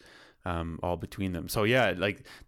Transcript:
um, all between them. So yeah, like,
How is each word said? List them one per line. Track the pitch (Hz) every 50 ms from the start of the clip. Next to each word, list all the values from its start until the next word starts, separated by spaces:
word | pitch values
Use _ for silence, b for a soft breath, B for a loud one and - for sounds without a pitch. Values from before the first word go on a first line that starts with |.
| B B B B B B B B -
um, | 90 85 82 82 82 82 -
all | - 90 87
between | 82 - - - 104 98 92
them. | 87 82 - -
So | - 117 104
yeah, | 110 123 131 117 98 90
like, | 87 92 104 - - - B B B B